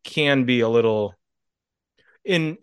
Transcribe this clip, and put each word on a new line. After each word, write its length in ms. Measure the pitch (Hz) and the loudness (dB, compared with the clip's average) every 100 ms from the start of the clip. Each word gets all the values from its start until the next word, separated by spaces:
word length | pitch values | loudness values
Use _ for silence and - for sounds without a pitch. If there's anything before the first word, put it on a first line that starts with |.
| - | -10
can 400 | - 147 139 123 | -2 0 0 2
be 160 | 123 | 2
a 80 | 113 | 2
little 460 | 117 113 107 101 - _ _ _ _ _ _ _ _ _ _ | 2 2 0 -4 -8 _ _ _ _ _ _ _ _ _ _
in, 340 | - 175 156 180 | -4 -2 -2 -6